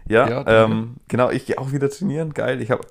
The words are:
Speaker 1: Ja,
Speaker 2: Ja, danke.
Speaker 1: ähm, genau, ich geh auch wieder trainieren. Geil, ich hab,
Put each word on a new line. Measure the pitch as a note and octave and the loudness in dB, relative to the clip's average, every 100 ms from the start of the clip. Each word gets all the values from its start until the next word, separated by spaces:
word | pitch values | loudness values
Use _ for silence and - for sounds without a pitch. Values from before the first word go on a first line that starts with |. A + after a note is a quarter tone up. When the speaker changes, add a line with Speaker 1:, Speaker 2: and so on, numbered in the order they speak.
| - | 0
Speaker 1:
Ja, | A2 B2+ | 2 2
Speaker 2:
Ja, | B2+ | 0
danke. | C#3 A2 A2 A2 | 4 6 6 2
Speaker 1:
ähm, | A2+ B2 - | -4 -12 -4
genau, | A#2 B2 | 0 0
ich | C3 - | 0 -2
geh | - | -4
auch | C3+ | -4
wieder | C#3 C#3 | -2 -2
trainieren. | - F#3 D3 D#3+ - | -2 -4 -4 -6 -4
Geil, | A#2 B2+ | -4 -4
ich | A2+ | -2
hab, | B2+ - | -4 -6